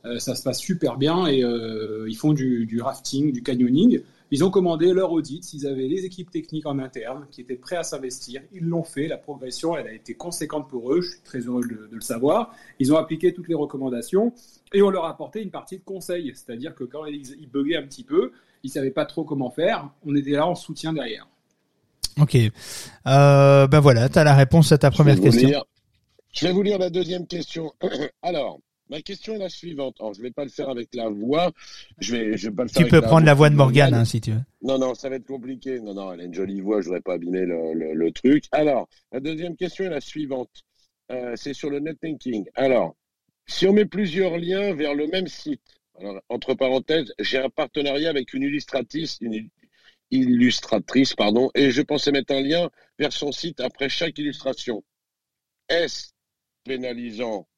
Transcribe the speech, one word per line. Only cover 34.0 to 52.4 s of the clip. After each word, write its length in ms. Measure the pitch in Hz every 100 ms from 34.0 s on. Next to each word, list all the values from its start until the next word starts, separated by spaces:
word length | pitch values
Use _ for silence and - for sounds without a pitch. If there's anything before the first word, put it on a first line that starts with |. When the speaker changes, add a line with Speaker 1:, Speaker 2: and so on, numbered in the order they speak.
Speaker 2:
hein, 40 | 113
si 160 | 117
tu 100 | 110
veux. 100 | 107 131 _
Speaker 3:
Non, 160 | 127 131
non, 160 | 131
ça 160 | 117 135
va 60 | 131
être 100 | 117
compliqué. 540 | 135 127 131 135 127
Non, 160 | 107 98
non, 180 | 95
elle 80 | 87
a 20 | 87
une 80 | 85
jolie 260 | 95 98
voix, 200 | 95 107
je 40 | 87
voudrais 160 | 90
pas 140 | 95 87
abîmer 320 | 85 92 90
le, 260 | 85 80
le, 220 | 80 78 78
le 160 | 82
truc. 320 | - 127 147 -
Alors, 360 | 143 151 127 90 _ _
la 80 | 127
deuxième 360 | 143 160 175 156
question 300 | 180 - 190
est 40 |
la 120 | 147
suivante. 500 | - 151 147 131 120 _ _ _ _ _ -
Euh, 220 | 127 123 117
c'est 200 | 143 135
sur 160 | 151
le 80 | 143
net 180 | 151 151
linking. 420 | 160 143 131 110 92
Alors, 420 | - 135 123 85 - _ _ _ _ -
si 180 | - 185
on 80 |
met 120 | 208 214
plusieurs 520 | 185 196 165 185 170
liens 380 | 175 190 202 156
vers 180 | 147
le 140 | 143 151
même 200 | 185 180
site, 340 | - 151 131 _ _ _ _
alors, 220 | 101 95 _
entre 240 | 117 -
parenthèses, 580 | 127 131 131 - 160 131 -
j'ai 200 | 104 131
un 100 | 131
partenariat 640 | - 147 151 143 139 160
avec 240 | 143 123 131
une 80 |
illustratrice, 720 | 139 147 - 135 123 - 151 -
une 120 | 120
il-, 160 | 110 110 _ _ _ _ _ _
illustratrice, 1040 | 131 127 123 123 - - 107 - 127 135 -
pardon, 340 | 107 113 131 -
et 160 | 139
je 100 | 123
pensais 300 | - 147 -
mettre 240 | 139 -
un 60 | 139